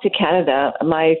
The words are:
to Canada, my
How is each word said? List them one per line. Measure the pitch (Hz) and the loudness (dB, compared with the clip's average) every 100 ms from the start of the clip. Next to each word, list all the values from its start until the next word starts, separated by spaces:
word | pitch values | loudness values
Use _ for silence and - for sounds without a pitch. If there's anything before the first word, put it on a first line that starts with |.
to | 202 | -4
Canada, | - 165 180 151 135 143 - | -2 0 0 2 0 -2 -2
my | 156 160 160 160 | -2 0 2 0